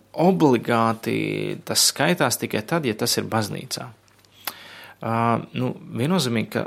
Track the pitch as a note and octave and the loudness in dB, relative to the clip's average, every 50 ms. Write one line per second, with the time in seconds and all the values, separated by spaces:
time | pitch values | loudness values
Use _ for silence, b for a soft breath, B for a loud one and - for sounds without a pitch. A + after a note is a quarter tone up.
0 | _ _ - - D#3+ F#3 F#3+ E3 D#3+ C#3 B2 G#2+ - - A#2+ A#2 A2+ A2+ A2 A2 | _ _ -2 2 4 4 6 6 6 6 6 4 4 2 2 4 4 2 0 0
1 | - A#2 A2+ A2 G#2+ G#2 G#2 G#2 G#2 G#2 G2+ - - - D#3 - - - - - | -2 -2 -2 -2 -2 -2 -2 -4 -4 -4 -6 -6 -6 -4 0 2 2 2 2 2
2 | C#3 E3+ F3+ - D3+ A#2+ - - - G#2+ - G#2+ G#2+ - E3 E3+ D3 A#2+ G#2+ - | 2 2 2 2 2 0 0 -2 -4 -4 -4 -4 -2 -2 -2 -2 0 -2 -2 0
3 | A#2+ A#2+ - A2+ G#2+ G#2+ G#2+ A2+ G#2+ G2 G2 F#2 - - - - B2+ B2 A2 _ | -2 0 0 -2 -2 0 0 -2 0 -2 -4 -8 -8 -8 -10 -10 -10 -12 -16 _
4 | _ _ _ _ B B B B B B B B B B B B B B B B | _ _ _ _ B B B B B B B B B B B B B B B B
5 | - A2+ A2+ A2+ A#2 A#2 A2+ A2 - - - A#2+ B2+ B2 A2 - - - A2+ A2 | -4 -2 0 2 2 2 2 0 -2 -4 -6 -4 -4 -4 -4 -8 -12 -10 -6 -2
6 | B2 D#3 F#3+ F3+ C3+ B2 A#2 A2 G#2+ - - A#2 - | 0 0 0 0 0 0 0 -2 -2 -2 -4 -4 -4